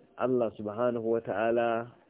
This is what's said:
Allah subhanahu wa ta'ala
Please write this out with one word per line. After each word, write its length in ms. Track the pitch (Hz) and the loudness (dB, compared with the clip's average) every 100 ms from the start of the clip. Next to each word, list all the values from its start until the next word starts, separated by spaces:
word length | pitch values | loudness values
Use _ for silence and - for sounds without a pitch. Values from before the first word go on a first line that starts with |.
| - - | -18 -4
Allah 320 | 123 127 113 | 0 2 0
subhanahu 520 | - 104 104 123 120 | -2 -8 -2 0 0
wa 160 | 113 117 | 0 0
ta'ala 680 | 113 98 113 117 117 113 120 - _ | 0 0 2 2 2 0 -4 -12 _